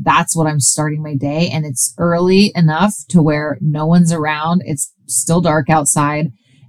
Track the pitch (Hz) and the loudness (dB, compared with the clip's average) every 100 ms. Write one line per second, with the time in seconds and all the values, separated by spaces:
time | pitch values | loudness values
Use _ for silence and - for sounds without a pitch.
0 | 139 151 - 165 156 151 120 - 151 151 | 0 0 0 -2 0 0 0 0 -2 -4
1 | 151 139 143 151 170 160 151 127 - - | -6 -4 -2 -2 -2 -2 -4 -4 -6 -2
2 | 170 170 180 190 202 180 160 156 208 - | 0 2 2 4 2 2 2 2 0 -2
3 | - 180 151 147 151 - 151 151 156 175 | 0 2 4 0 -4 -4 -4 -2 2 4
4 | 165 165 151 151 160 175 - 143 - _ | 2 0 -2 -2 0 -2 -2 -6 -8 _
5 | - - - 170 165 156 135 156 143 156 | -8 -4 0 2 2 2 2 2 2 0
6 | 147 151 160 - _ _ | 0 -2 -6 -8 _ _